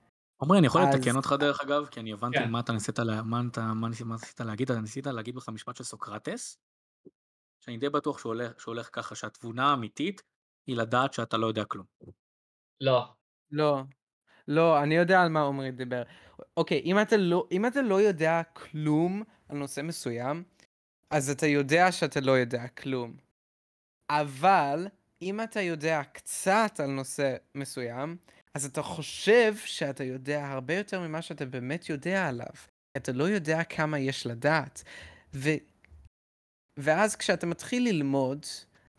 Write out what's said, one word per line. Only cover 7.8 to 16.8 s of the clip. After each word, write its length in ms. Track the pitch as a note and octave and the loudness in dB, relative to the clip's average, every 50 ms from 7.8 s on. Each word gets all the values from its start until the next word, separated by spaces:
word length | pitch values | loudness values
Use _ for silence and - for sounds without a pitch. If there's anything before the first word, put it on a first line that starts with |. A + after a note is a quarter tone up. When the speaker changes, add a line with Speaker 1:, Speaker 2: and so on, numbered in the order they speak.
| C3 C#3+ | -2 0
Speaker 1:
בטוח 300 | C#3+ D3 - D3+ C#3 - | 0 0 0 -2 -4 -4
שהוא 120 | - A#2+ A2+ | -6 -6 -4
הולך, 260 | A2+ A#2+ A#2 A#2 - | -4 -4 -6 -8 -12
שהוא 120 | - - A#2 | -12 -8 -8
הולך 140 | A#2 A2+ - - | -8 -8 -8 -8
ככה, 220 | - A#2 - A2 | -10 -8 -8 -10
שהתבונה 560 | - - A2 - - - A#2 A2+ B2 C3 C#3+ | -10 -10 -12 -12 -12 -12 -10 -4 0 0 2
האמיתית 520 | C#3+ C3 A2+ G#2 - - C#3+ F#3 G3+ - - _ _ _ _ _ _ _ _ | 2 0 -2 -6 -6 -6 -4 -6 -6 -8 -14 _ _ _ _ _ _ _ _
היא 100 | - B2+ | -6 -4
לדעת 360 | A#2 A2+ A2 A#2+ B2 C3 C3+ - | -2 -2 0 2 2 2 0 -2
שאתה 240 | - A#2 - - | -4 -4 -4 -2
לא 100 | A2 A2+ | 0 0
יודע 180 | A2+ A2+ A2 G#2 | 0 0 -2 -4
כלום. 220 | - - G2 F#2 - _ _ - - - _ _ _ _ _ _ _ _ _ _ _ _ _ | -4 -8 -10 -12 -16 _ _ -20 -20 -20 _ _ _ _ _ _ _ _ _ _ _ _ _
Speaker 3:
לא. 240 | C3+ C3+ C3 B2 A#2+ - - _ _ _ _ _ _ _ | 2 4 4 4 2 0 -8 _ _ _ _ _ _ _
Speaker 2:
לא. 320 | D3 D3 D3+ D3+ C#3+ C3+ C3+ C#3 C#3 _ _ _ _ _ _ _ _ _ _ - | -2 2 2 4 2 2 -2 -8 -14 _ _ _ _ _ _ _ _ _ _ 0
לא, 340 | D3 D#3 E3 E3 D#3+ D3 D3 | 2 4 6 6 6 6 6
אני 120 | D3 D#3 | 4 4
יודע 280 | E3 F3 E3+ F#3+ F#3 F3+ | 4 6 6 6 6 6
על 60 | E3 | 4
מה 120 | D#3+ D#3 | 4 2
עומרי 300 | D3 C#3 C#3 C#3 C3+ C3 B2+ | 0 0 0 -2 -4 -6 -6
דיבר. 300 | B2 C3 B2 B2 B2 A#2+ - - - - - - - - - _ | -6 -6 -4 -4 -4 -6 -8 -12 -20 -20 -20 -20 -20 -20 -6 _
אוקיי, 260 | - E3 - C#3 C#3+ | -2 0 0 0 0